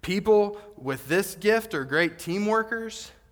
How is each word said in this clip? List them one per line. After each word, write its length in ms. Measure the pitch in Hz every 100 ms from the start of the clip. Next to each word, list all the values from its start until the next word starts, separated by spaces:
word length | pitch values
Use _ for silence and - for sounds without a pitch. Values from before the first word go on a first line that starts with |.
People 560 | - 190 208 214 202 208 - -
with 300 | 127 131 127
this 300 | 170 190 165
gift 360 | 208 226 220
are 100 | 156
great 340 | 135 147 170 165
team 280 | - 185 208
workers. 680 | 220 220 226 226 - - - _